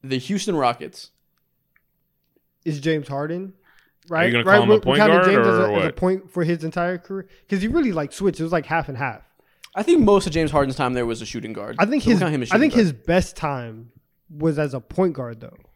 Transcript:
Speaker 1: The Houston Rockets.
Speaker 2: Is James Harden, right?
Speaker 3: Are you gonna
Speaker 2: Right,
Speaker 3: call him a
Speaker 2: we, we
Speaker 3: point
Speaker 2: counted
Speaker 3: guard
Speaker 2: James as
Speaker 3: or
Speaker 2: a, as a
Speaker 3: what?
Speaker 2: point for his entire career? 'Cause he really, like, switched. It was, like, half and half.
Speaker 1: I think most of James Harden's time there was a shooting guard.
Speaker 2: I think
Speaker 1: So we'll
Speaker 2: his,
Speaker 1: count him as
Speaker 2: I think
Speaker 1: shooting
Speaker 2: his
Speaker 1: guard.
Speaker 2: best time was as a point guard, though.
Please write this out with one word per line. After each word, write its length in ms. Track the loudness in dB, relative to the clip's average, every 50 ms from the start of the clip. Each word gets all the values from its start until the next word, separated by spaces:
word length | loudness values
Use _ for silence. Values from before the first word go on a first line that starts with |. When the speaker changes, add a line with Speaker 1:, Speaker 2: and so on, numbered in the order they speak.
| -6
Speaker 1:
The 140 | -4 -6 -6
Houston 380 | -4 -4 -4 -4 -2 -2 -2
Rockets. 560 | 0 0 0 0 -2 -10 -16 -16 -20 -20 -20 _ _ _ _ _ _ _ _ _ _ _ _ _ _ _ _ _ _ _ _ _ _ _ _ _ _ _ _ _ _ _
Speaker 2:
Is 160 | -8 -8 -4
James 280 | -2 -2 -2 -2 -4 -6
Harden, 460 | -8 -8 -6 -6 -8 -8 -10 -12 -16 _ _ _ _ _ _ _ _ _ _ -6
right? 160 | -2 0 0
Speaker 3:
Are 40 | 2
you 40 | 2
gonna 100 | 0 4
Speaker 2:
Right, 80 | 4 6 6
Speaker 3:
call 60 | 6
him 60 | 6
a 40 | 4
Speaker 2:
we, 40 | 4
we 60 | 4
Speaker 3:
point 140 | 2 2 4
Speaker 2:
counted 140 | 6 6 6
Speaker 3:
guard 100 | 6 6
Speaker 2:
James 220 | 4 4 4 4 4
as 80 | 4
Speaker 3:
or 60 | 2
Speaker 2:
a, 20 | 2
as 60 | 2
a 160 | 2 0 0 0
Speaker 3:
what? 80 | -2
Speaker 2:
point 340 | -2 -2 -2 -2 -2 -6 -8
for 120 | -4 -4 -2
his 200 | -2 -2 -2 -4
entire 340 | -6 -4 -4 -4 -4 -4 -6
career? 280 | _ -10 -12 -12 -12 _ -20 _ _ _
'Cause 100 | -4 -2
he 60 | -2 0
really, 240 | 0 0 0 0
like, 220 | 0 -2 -4 -6 -6
switched. 260 | -2 -2 -2 0 -2
It 40 | -4
was, 80 | -2
like, 160 | -2 -2 -2 -2
half 200 | -2 -2 -2 -4
and 80 | -6 -6
half. 240 | -6 -6 -8 -10 -18 _ _ _ _ _ _ _ -20 -12 _
Speaker 1:
I 80 | -6 0
think 180 | 2 4 6
most 260 | 6 6 6 4 4 0
of 60 | -2
James 180 | -2 -2 2
Harden's 240 | 2 0 0 0 -2
time 180 | -2 -2 -2 -2
there 120 | -2 -2 -2
was 140 | -4 -6 -8
a 20 |
shooting 280 | -10 -10 -10 -10 -10 -12
guard. 240 | -12 -12 -12 -2 -2
Speaker 2:
I 60 | -2 0
think 160 | 0 0 2
Speaker 1:
So 40 | 2
we'll 60 | 2 2
Speaker 2:
his, 40 |
Speaker 1:
count 140 | 2 0 -2
him 80 | -2 -2
as 80 | 0
Speaker 2:
I 80 | 2 2
think 140 | 2 4 4
Speaker 1:
shooting 120 | 4 2
Speaker 2:
his 60 | 2
Speaker 1:
guard. 140 | 0 -4 _ 0
Speaker 2:
best 280 | 0 0 0 -2 -6
time 560 | -8 -6 -6 -6 -6 -8 -12 -14 -16 -18 -20 _ _ _ _ _ _ _ _
was 300 | -12 -4 -2 -2 0 0
as 160 | -4 -4 -4
a 40 | -8
point 340 | -12 _ -2 -2 0 0 -2
guard, 260 | -6 -10 -12 -12 -16
though. 180 | -18 -20 -20 -20 -20 _ _